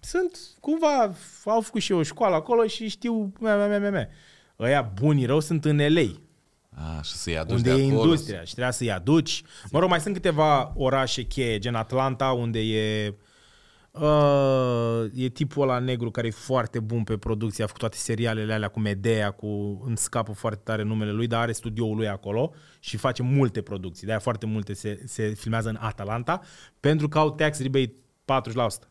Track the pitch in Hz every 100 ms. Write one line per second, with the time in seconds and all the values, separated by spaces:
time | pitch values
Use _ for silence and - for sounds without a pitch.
0 | - 349 359 - - - - 320 320 285
1 | 220 175 - - - 226 220 226 - 185
2 | 151 - 220 165 160 233 226 - 220 -
3 | 240 226 202 196 220 208 202 208 202 190
4 | 110 - - - _ _ 113 143 120 95
5 | 139 147 123 143 151 165 147 147 147 160
6 | 123 82 - _ _ _ _ - 78 80
7 | 73 - - 80 80 117 120 131 135 135
8 | 113 160 156 95 85 - 123 123 120 95
9 | 90 160 160 - - - - 143 180 175
10 | 156 190 185 151 156 143 123 - 135 135
11 | 127 - 117 - 123 107 107 120 110 131
12 | 135 123 135 127 117 113 110 110 107 107
13 | 104 101 _ _ _ _ _ _ _ -
14 | 151 151 147 143 139 131 127 120 117 117
15 | 113 127 127 - 147 - 139 123 127 127
16 | 117 107 117 107 - 131 110 123 107 120
17 | 110 107 110 110 113 - 110 - 113 -
18 | - 110 117 110 107 110 104 - 107 101
19 | 107 113 104 98 107 104 104 101 127 113
20 | - 123 107 104 117 104 - 110 107 110
21 | 107 104 117 117 117 113 117 110 113 107
22 | 110 98 - 104 151 - - _ - 107
23 | 135 123 123 139 131 104 101 101 92 82
24 | 98 110 - 117 107 107 98 101 107 104
25 | 120 - 107 107 - 113 110 110 110 -
26 | 101 113 120 180 - - - _ 139 156
27 | 147 151 156 151 156 151 131 135 127 -
28 | _ _ - 131 123 113 117 - _